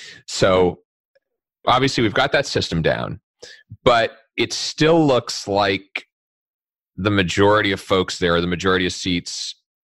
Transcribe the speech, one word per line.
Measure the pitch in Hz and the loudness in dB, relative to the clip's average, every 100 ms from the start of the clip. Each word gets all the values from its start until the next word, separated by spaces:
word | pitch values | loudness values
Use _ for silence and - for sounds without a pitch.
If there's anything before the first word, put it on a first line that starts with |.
| - - - | -20 -20 -12
So | - 104 92 90 87 _ _ _ _ _ _ _ _ - | 0 4 4 2 0 _ _ _ _ _ _ _ _ 0
obviously | 123 135 - | 2 2 2
we've | 113 | 0
got | 135 139 | 2 0
that | 147 139 | 0 -2
system | - - 82 | -4 -2 -2
down, | 76 60 57 - _ _ - - _ 113 | 0 -2 -4 -10 _ _ -20 -20 _ -4
but | - 117 113 - _ - | 2 2 0 -4 _ -6
it | 113 | -4
still | - - - 156 170 151 | -4 -8 0 2 4 4
looks | 123 - - - | 2 0 -10 -4
like | 98 101 98 - - - _ _ _ _ _ _ _ _ - | 0 0 -2 -6 -16 -18 _ _ _ _ _ _ _ _ -4
the | 98 | -2
majority | 101 90 98 101 107 104 | 0 0 2 4 4 0
of | 95 | -4
folks | - 95 92 - | -2 -2 -2 -2
there, | 90 85 | 0 0
the | 87 | -2
majority | 87 95 92 | -2 0 0
of | 90 | -2
seats, | - 98 87 - - - - _ _ _ | -4 -4 -4 -6 -10 -12 -14 _ _ _